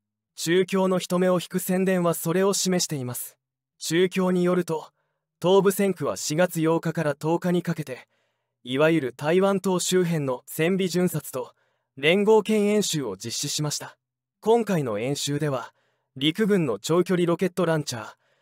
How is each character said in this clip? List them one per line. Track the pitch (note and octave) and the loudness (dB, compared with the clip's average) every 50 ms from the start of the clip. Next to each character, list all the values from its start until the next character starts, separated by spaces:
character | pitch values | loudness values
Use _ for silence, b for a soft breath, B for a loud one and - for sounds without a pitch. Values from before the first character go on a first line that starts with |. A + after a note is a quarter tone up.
| _ _ _ _ _ _ _ | _ _ _ _ _ _ _
中 | - - D#3+ E3+ F#3 F#3+ | -6 -2 0 2 2 2
共 | F3+ F#3+ F#3+ F#3+ | 0 0 0 2
の | F#3 F#3 F3+ | 2 0 -2
人 | - - F3+ | -2 -2 0
目 | F3+ F#3 F#3 | 0 2 2
を | F3+ F3 | 2 0
引 | - - | -2 -4
く | - | -6
宣 | F#3 - - F3+ F#3 F#3+ | -6 -2 -2 0 0 0
伝 | F#3 F#3 F3+ F3 | 0 0 2 2
は | E3+ D#3+ | 0 -2
そ | - - E3 D#3+ | -2 -2 -2 0
れ | F#3 F#3+ | 2 2
を | G3+ F#3+ | 2 0
示 | - - F#3 F#3 F3+ - | 0 0 0 0 0 -2
し | |
て | - D#3+ | -4 -6
い | C#3 B2+ | -6 -6
ま | B2 B2 | -8 -8
す。 | - - - - _ _ _ _ _ _ _ _ - | -10 -12 -14 -16 _ _ _ _ _ _ _ _ -12
中 | - - D#3+ E3+ F#3 F#3 | -6 -2 0 2 2 2
共 | - F#3+ F#3 F#3 F3+ | 0 0 0 2 2
に | F3+ F3+ | 2 2
よ | F3+ F3+ | 2 2
る | F3+ E3+ | 0 -2
と、 | - E3 D#3 - - _ _ _ _ _ _ _ _ _ - | -2 -6 -8 -8 -12 _ _ _ _ _ _ _ _ _ -2
東 | - F3 F#3+ G3 F3+ | 2 4 4 6 6
部 | G3+ | 4
戦 | G3 - G3+ G3 F3+ | 2 2 0 0 0
区 | - D3 | -2 -2
は | A#2+ G2 | -4 -4
四 | - - - D3+ | -4 -4 -2 0
月 | D#3+ F3+ F3+ - E3 | 0 0 0 0 0
八 | D#3 D#3+ E3 E3 | 2 2 2 2
日 | - E3 | 0 -2
か | D#3 E3+ | -2 -2
ら | D#3+ D3+ C#3 | -2 -2 -2
十 | - - D#3 E3+ E3+ | -2 -2 0 0 0
日 | - F3+ | 0 0
に | F3 F3 - | 0 0 0
か | E3+ E3 | -2 -4
け | - D3 | -6 -6
て、 | - B2+ - - _ _ _ _ _ _ _ _ _ _ _ - | -10 -10 -14 -14 _ _ _ _ _ _ _ _ _ _ _ -10
い | B2 B2+ | -4 0
わ | C3+ D3+ D#3+ | 2 4 4
ゆ | E3 E3 | 4 2
る | C3+ A#2+ - | 0 -4 -6
台 | - C#3+ D3+ E3+ F#3 | -4 -2 2 2 4
湾 | F#3+ G3 G3+ F#3+ | 4 2 2 0
島 | F#3+ G3 F#3 F3 | 0 -2 -2 -2
周 | - - F3+ F#3 F3+ | 0 0 2 2 2
辺 | E3+ E3+ D#3 C#3+ | 2 0 -2 -2
の | C3 B2+ B2 - | -2 -4 -6 -8
戦 | - - - D#3+ E3+ G3 | -8 -4 -2 0 0 2
備 | F#3 G3 F3+ | 0 0 0
巡 | D#3+ F3+ F3+ | 0 0 0
察 | F3 - D3+ - - | 0 -2 -4 -8 -8
と | - C3 A#2+ - _ _ _ _ _ _ _ _ _ | -10 -10 -10 -12 _ _ _ _ _ _ _ _ _
連 | C3+ C3+ D#3 F3 G3+ G3+ | 0 2 4 4 4 6
合 | G#3+ A3 G#3+ G3+ | 6 6 4 4
艦 | - A3 G#3+ G3+ | 2 2 2 2
演 | G#3 G#3 G#3+ F#3+ | 2 2 2 0
習 | - - D3+ C3 | 0 -2 -4 -4
を | A2 F#2+ | -6 -8
実 | F#2 - A#2 - - | -10 -10 -8 -8 -6
施 | - | -6
し | C#3+ - - D3+ | -4 -4 -4 -4
ま | D3 | -4
し | - | -6
た。 | - C#3 - - _ _ _ _ _ _ _ _ _ | -8 -10 -12 -18 _ _ _ _ _ _ _ _ _
今 | - G#3 A3+ A#3+ A3 | 0 2 2 2 2
回 | - G3 E3 C#3+ | 0 0 -2 -2
の | A#2+ G#2 G#2 | -2 -4 -4
演 | A#2 C3+ C#3+ | -2 -4 -4
習 | C#3+ - C#3+ C#3+ C#3+ | -4 -4 -4 -4 -2
で | D3+ | -2
は、 | D3 C3+ B2 A2+ - _ _ _ _ _ _ _ _ - | -2 -4 -4 -8 -10 _ _ _ _ _ _ _ _ -8
陸 | C3 C3+ D#3 D#3 - A3 | -4 -2 -2 0 2 2
軍 | F#3+ G#3 F#3+ E3 | 2 2 2 2
の | C3+ G#2+ | 0 -2
長 | G2+ - - D#3 F3+ F3 | -2 -2 0 2 2 2
距 | - F#3+ | 2 0
離 | E3+ F3 | 0 2
ロ | E3 E3+ | 0 0
ケ | - G3 | 0 -2
ッ | F3 - | -2 -2
ト | - F3 | -2 -2
ラ | E3 D#3+ | 0 0
ン | D#3 D3 | -2 -4
チ | - C3 | -6 -8
ャ | A2+ G#2+ | -10 -10
ー、 | - - _ _ _ _ _ | -14 -18 _ _ _ _ _